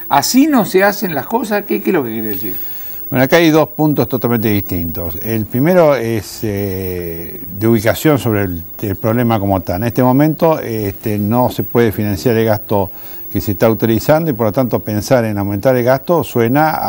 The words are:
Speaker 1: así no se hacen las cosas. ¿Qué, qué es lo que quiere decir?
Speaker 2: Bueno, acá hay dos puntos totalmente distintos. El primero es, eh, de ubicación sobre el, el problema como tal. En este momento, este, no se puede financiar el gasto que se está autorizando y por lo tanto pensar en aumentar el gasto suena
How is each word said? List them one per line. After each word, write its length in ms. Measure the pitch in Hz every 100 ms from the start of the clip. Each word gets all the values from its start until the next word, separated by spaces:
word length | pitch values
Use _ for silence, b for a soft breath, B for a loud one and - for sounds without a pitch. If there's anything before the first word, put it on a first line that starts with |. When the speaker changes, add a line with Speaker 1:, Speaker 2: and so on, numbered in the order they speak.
| B
Speaker 1:
así 380 | 139 - 254 311
no 180 | 262 180
se 180 | 190
hacen 300 | 202 196 190
las 120 | 143 -
cosas. 380 | 240 214 208
¿Qué, 160 | 202 208
qué 80 | 202
es 60 |
lo 100 | 180
que 60 | 120
quiere 180 | 113 110
decir? 260 | 98 98 - B B B B -
Speaker 2:
Bueno, 140 | 131
acá 120 | 135 170
hay 120 | 165
dos 200 | 156 147
puntos 380 | - 156 139 117
totalmente 420 | 123 120 120 110
distintos. 720 | 101 - 90 82 82 85 -
El 240 | 110 110 101
primero 480 | 123 156 185 151
es, 460 | 131 113 110 - -
eh, 1000 | 110 101 101 92 92 90 87 82 - - - 95
de 80 | 113
ubicación 520 | 117 110 101 156 135
sobre 240 | 117 104
el, 200 | 98 85 87 -
el 140 | 107 90
problema 440 | 113 117 117 113
como 200 | 98 95
tal. 200 | - 90
En 80 | 117
este 140 | 123
momento, 580 | 127 131 156 151 165 156
este, 580 | 113 110 101 - 113 104
no 300 | 104 120 123
se 140 | -
puede 280 | - 117 117
financiar 460 | 98 104 92 131 113
el 80 |
gasto 460 | 113 104 - 104 92 B B B B
que 80 | 104
se 120 | -
está 120 | 95
autorizando 640 | 113 110 113 110 - 156 165
y 40 |
por 140 | 113 110
lo 40 |
tanto 280 | 135 120 110
pensar 440 | - 104 - 131
en 140 | 113 101
aumentar 360 | 98 101 135
el 100 | 127
gasto 380 | 120 - - 170
suena 500 | - 123 117 143 156 -